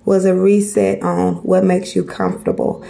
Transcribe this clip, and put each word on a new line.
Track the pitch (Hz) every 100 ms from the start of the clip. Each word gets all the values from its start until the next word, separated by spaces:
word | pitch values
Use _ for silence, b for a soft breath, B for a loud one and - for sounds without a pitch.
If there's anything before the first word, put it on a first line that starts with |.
was | 202 196 190
a |
reset | 185 190 202 202 214 196 196
on | 180 175 185 -
what | - 185
makes | 92 90 - 95
you |
comfortable. | - - 92 - - - 60 - B